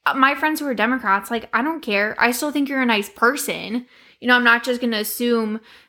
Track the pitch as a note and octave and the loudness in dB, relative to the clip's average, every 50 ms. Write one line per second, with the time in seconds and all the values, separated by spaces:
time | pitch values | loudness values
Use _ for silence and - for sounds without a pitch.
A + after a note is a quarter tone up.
0 | - - C#4 C4+ C4 C4+ C#4+ C#4+ D#4+ D#4 D#4 D4+ D4 C#4+ B3 G3+ G#3 A#3 C4 C4 | -2 -2 2 2 2 2 2 0 -2 -2 -2 -2 -4 -4 -2 0 0 0 0 0
1 | A#3+ G3+ G3 G3+ G3+ - A#3 A3+ A3 - - A3+ B3+ D#4 E4 D4+ - A3 G3+ G3+ | 0 0 0 0 -2 -4 -6 -8 -4 -4 -2 -2 -2 -2 -4 -4 -4 -2 -2 0
2 | G#3 G#3+ G#3+ - - A#3+ B3 - D4+ D4 C#4+ D4 C#4 C4+ C#4 C4 B3+ A#3+ A3+ G#3 | 0 -2 0 0 0 0 0 0 -4 -2 -2 -2 -2 0 0 0 0 2 0 0
3 | G3+ - - - A3 A#3+ C#4+ C#4+ - - E3+ E3 - F#3 A3 B3 B3 - _ _ | -2 -4 -2 0 2 2 2 0 -2 -6 -6 -6 -6 -6 -6 -6 -8 -10 _ _
4 | _ _ _ _ - B3 B3 B3 A#3+ A#3 A#3 A#3+ A#3+ C4 B3 A#3+ B3+ A#3 A3+ G#3 | _ _ _ _ 2 4 4 6 6 6 4 4 2 -2 -2 -2 -2 -2 0 -2
5 | G#3 - - - A#3+ A#3+ A#3+ A3+ A3 G#3+ G#3+ A3 - - - - _ | -2 -4 -4 -2 0 2 2 2 0 -2 -4 -6 -10 -14 -20 -20 _